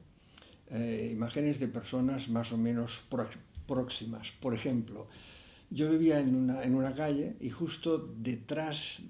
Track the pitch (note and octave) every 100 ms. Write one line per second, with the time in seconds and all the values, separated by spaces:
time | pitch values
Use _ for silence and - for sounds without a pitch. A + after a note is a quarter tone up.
0 | - - - - - - - A2+ A#2 A2
1 | A2+ A2 A#2 D3 D3 C#3+ B2 A#2 - B2+
2 | C3 C3 A2+ A#2 A#2 A#2 A#2 A#2+ A#2 -
3 | - B2 A2 - - - - C3 B2 -
4 | A2+ A2+ - - C3 A2 C#3 B2 A2 G#2
5 | - - - - - - - C3 D#3 D#3+
6 | E3 D3 C3+ C3 B2+ C3 C3 C3 C3 C3+
7 | D#3 C#3+ E3+ - C3 - E3 - E3 D#3+
8 | - A2+ B2 A2+ - D3+ D#3 D3 - -